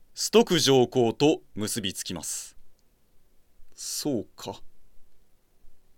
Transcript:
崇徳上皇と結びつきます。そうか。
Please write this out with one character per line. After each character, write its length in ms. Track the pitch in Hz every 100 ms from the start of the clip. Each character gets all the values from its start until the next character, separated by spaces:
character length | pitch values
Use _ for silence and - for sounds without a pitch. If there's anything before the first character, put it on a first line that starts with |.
| - -
崇 160 | -
徳 280 | 214 233 165
上 280 | 131 135 123
皇 260 | 131 117
と 300 | - 147 156 -
結 300 | - 104 -
び 100 | 98
つ 100 | 87
き 120 | - 87
ま 80 |
す。 340 | - - - - - - _ _ _ - _ _ _ - - -
そ 460 | - - 151 127
う 60 | 92 -
か。 280 | - 98 - - - - - - _ _ _ _ - - -